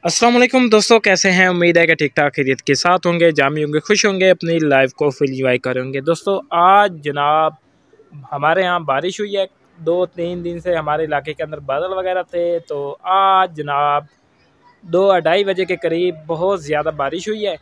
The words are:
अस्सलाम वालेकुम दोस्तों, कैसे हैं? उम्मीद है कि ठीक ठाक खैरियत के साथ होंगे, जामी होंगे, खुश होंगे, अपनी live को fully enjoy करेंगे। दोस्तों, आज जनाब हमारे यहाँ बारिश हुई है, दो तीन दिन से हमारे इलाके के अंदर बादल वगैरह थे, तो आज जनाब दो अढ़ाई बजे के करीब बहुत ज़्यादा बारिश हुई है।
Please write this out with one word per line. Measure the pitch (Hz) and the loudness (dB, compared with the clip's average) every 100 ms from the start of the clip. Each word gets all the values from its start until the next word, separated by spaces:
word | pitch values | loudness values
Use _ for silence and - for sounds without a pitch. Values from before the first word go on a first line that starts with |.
अस्सलाम | 170 - 240 | -2 2 2
वालेकुम | 240 247 262 247 | 4 2 2 4
दोस्तों, | 214 202 226 | 2 4 4
कैसे | 208 190 196 | 4 2 2
हैं? | 185 185 | 2 2
उम्मीद | 180 175 170 | 4 4 4
है | 170 | 4
कि | 160 | 2
ठीक | 147 - | 0 0
ठाक | 147 | -2
खैरियत | - 131 131 | 0 -2 -2
के | - 139 | 0 0
साथ | 175 180 175 | 2 2 0
होंगे, | 170 170 | 2 2
जामी | 151 139 151 | 4 0 0
होंगे, | 151 151 | -2 -4
खुश | - 214 214 | -2 0 0
होंगे, | 190 190 | 2 2
अपनी | 180 165 165 | 2 0 0
live | 156 135 135 | 2 2 2
को | - 147 | 0 -4
fully | 135 143 | 0 -4
enjoy | 131 131 123 | -2 0 0
करेंगे। | 131 127 131 135 | -2 -6 -6 -6
दोस्तों, | 139 165 - 196 - | -4 -4 -2 -4 -2
आज | 170 175 196 208 165 | 2 4 6 4 -2
जनाब | 147 143 143 156 156 151 _ _ _ _ _ 147 131 | -6 -2 0 2 0 -4 _ _ _ _ _ -20 -12
हमारे | 143 147 170 | -2 0 2
यहाँ | 180 175 156 | 0 -2 -2
बारिश | 135 170 196 | -2 -4 -6
हुई | 208 196 | -6 -4
है, | 190 _ _ _ | -4 _ _ _
दो | 160 175 180 | -4 -2 -2
तीन | 175 170 175 | -4 -8 -6
दिन | 170 170 | -8 -8
से | 175 170 | -4 -4
हमारे | 151 151 | -2 -4
इलाके | 160 147 139 | -2 -4 -6
के | 151 | -10
अंदर | 156 151 143 | -10 -10 -6
बादल | 135 180 190 | -4 -4 -4
वगैरह | 185 185 | -4 -4
थे, | 175 175 175 170 | -4 -4 -2 -4
तो | 165 143 143 147 - | -6 -8 -8 -10 -2
आज | 190 190 190 185 156 | 2 4 2 0 -4
जनाब | 147 143 147 147 147 _ _ _ _ _ _ _ | -4 0 0 0 -4 _ _ _ _ _ _ _
दो | 175 170 196 | -4 0 4
अढ़ाई | 185 160 180 | 4 2 0
बजे | 196 185 180 | 0 -2 -4
के | 180 | -4
करीब | 170 165 180 170 156 | -2 -2 -2 -4 -8
बहुत | 160 180 196 | -4 -2 -4
ज़्यादा | 143 147 151 | -2 -2 -2
बारिश | 151 139 165 190 | -2 -6 -6 -8
हुई | 214 | -6
है। | 208 160 | -6 -8